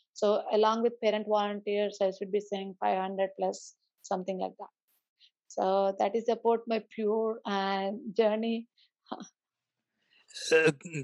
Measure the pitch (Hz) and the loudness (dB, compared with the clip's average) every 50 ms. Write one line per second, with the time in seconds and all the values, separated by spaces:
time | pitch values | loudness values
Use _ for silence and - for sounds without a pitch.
0 | _ _ _ - - 208 208 208 - - - 208 214 214 220 233 226 240 233 - | _ _ _ 0 2 2 2 2 2 0 2 4 4 4 4 2 2 0 0 0
1 | - 214 208 214 214 208 214 208 208 208 208 202 208 - 202 202 208 202 202 - | 0 0 2 0 0 0 2 2 2 0 -2 -4 -4 -2 0 0 0 -2 0 0
2 | 202 190 190 190 208 190 190 208 202 208 202 196 196 196 185 - 208 208 202 190 | 0 0 0 -2 -6 -2 -2 -2 -2 -2 -6 -6 -6 -8 -8 -4 -2 0 0 0
3 | 190 190 196 190 196 190 190 - 190 185 202 - - - - _ _ _ _ _ | 0 -2 -2 -2 -2 -2 -2 -2 -2 -2 -2 -4 -8 -18 -20 _ _ _ _ _
4 | - - - 185 180 185 190 185 185 185 - - 202 - _ _ _ _ _ _ | -8 -6 -6 -4 -4 -4 -6 -4 -6 -6 -8 -10 -16 -18 _ _ _ _ _ _
5 | _ _ _ _ _ - _ _ _ - - - 196 190 190 196 196 196 196 196 | _ _ _ _ _ -20 _ _ _ -10 -4 -2 0 2 2 4 2 2 2 2
6 | 214 202 208 226 226 240 226 220 - 233 233 226 226 226 226 220 214 - - - | 0 0 0 0 0 0 -2 0 2 2 2 2 0 -2 -2 -4 -4 -4 -6 -4
7 | 220 208 214 220 220 220 220 233 - - 202 196 196 196 196 196 196 196 214 220 | 0 0 2 2 0 0 -2 -4 -4 -4 -2 -2 0 0 0 0 -2 -2 -4 -6
8 | - 220 180 - 226 208 208 220 226 226 226 226 233 _ _ _ _ _ _ _ | -8 -4 0 2 4 4 4 2 0 -2 -2 -4 -6 _ _ _ _ _ _ _
9 | _ - - - - - _ _ _ _ _ _ _ _ _ _ _ _ _ _ | _ -14 -14 -14 -14 -16 _ _ _ _ _ _ _ _ _ _ _ _ _ _
10 | _ _ _ _ _ _ - - - - 165 160 160 160 151 135 - 175 165 151 | _ _ _ _ _ _ -16 -12 -2 2 4 4 6 4 2 0 -4 -10 -4 2